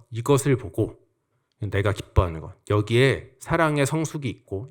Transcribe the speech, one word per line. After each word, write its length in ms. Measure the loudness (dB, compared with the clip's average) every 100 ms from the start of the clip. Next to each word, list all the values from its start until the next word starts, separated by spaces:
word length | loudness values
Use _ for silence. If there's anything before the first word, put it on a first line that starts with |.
| _
이것을 480 | -4 2 2 2 0
보고 420 | -2 -4 -4 -6 _ _ _ _ _ -12
내가 340 | -4 0 0
기뻐하는 480 | -2 -2 0 2 -2
것. 120 | -12 -10 0
여기에 680 | 0 2 4 4 2 -6 _
사랑의 460 | -4 0 2 2 0
성숙이 420 | 0 -4 -6 -8
있고 400 | -8 -10 -10 -6